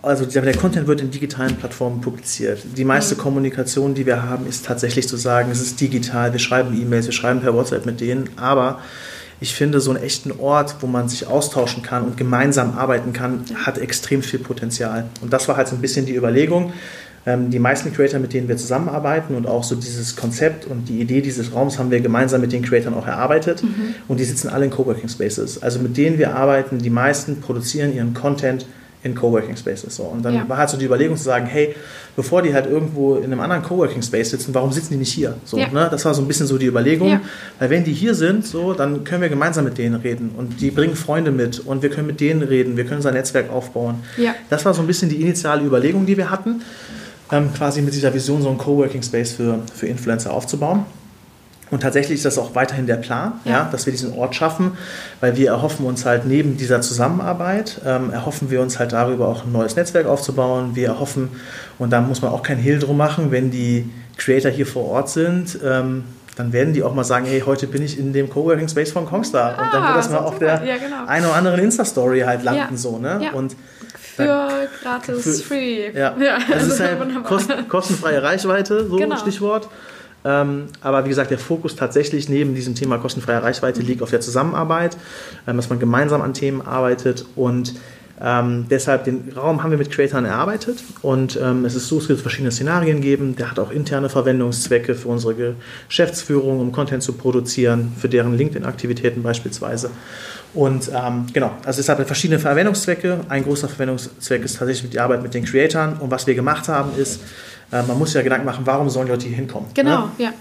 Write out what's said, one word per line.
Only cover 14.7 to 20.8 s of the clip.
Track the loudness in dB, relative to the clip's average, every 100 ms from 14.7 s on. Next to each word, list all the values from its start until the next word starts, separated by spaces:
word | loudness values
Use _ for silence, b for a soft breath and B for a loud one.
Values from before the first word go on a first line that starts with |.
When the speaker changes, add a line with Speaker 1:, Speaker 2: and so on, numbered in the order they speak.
| -4 -2 -4 -6 -8
Speaker 1:
Und | 0
das | 0 2
war | 0
halt | 0
so | 0
ein |
bisschen | -2 0 0
die | 0
Überlegung. | 4 4 4 2 0 B B B B B -2
Ähm, | 0 2
die | 2
meisten | 4 2 -2
Creator, | 2 2 2
mit | -2
denen | -2 0
wir | -2
zusammenarbeiten | 0 0 0 -2 0 0 -2 -4
und | 0
auch | 0
so | 0 -4
dieses | -4 -6 -6 -4
Konzept | -4 0 0 0 -8
und | -8